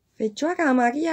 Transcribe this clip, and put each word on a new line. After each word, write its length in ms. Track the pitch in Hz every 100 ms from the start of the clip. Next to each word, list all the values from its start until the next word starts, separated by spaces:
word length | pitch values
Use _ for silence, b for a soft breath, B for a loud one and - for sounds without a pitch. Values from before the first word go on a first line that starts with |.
| _
Fecioara 580 | - 220 208 302 359 311
Maria 380 | 254 240 285 330